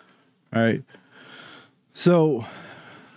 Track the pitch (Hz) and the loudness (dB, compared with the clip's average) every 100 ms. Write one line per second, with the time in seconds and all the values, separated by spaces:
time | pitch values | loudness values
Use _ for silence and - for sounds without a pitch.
0 | _ _ _ _ _ 113 113 107 - - | _ _ _ _ _ -2 0 -2 -8 -20
1 | _ - - - - - - _ _ - | _ -20 -20 -20 -20 -20 -20 _ _ -2
2 | 175 175 156 120 107 - - - - - | 2 4 2 0 -6 -16 -20 -20 -20 -20
3 | - | -20